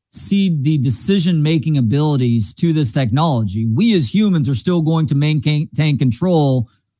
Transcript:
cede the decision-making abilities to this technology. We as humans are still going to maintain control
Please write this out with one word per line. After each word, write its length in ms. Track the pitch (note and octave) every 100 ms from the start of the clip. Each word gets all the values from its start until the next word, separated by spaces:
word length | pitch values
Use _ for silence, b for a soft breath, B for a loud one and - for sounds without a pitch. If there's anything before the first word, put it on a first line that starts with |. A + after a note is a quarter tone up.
| _
cede 540 | - - G3+ F#3+ D#3
the 140 | C3+ D#3
decision-making 960 | B2+ A2 - G3 E3+ E3 D3+ E3 D#3+ D3
abilities 800 | A2+ C#3 D#3 C#3+ B2 A#2 G#2
to 180 | - E3+
this 180 | D#3 B2+
technology. 760 | D3 B2 C3 E3 B2 G#2+ G#2 A2+
We 280 | A2+ A#3
as 180 | G3 B2+
humans 360 | F#3+ G#3+ E3+ A#2+
are 60 |
still 260 | C3 - F3
going 260 | D#3 D#3+ D#3
to 80 |
maintain 840 | C#3+ D3+ D3+ D3 D3+ D#3+ - D#3 C3+
control 720 | C3 A2 F#3 E3+ C#3+ B2+ A2+ b _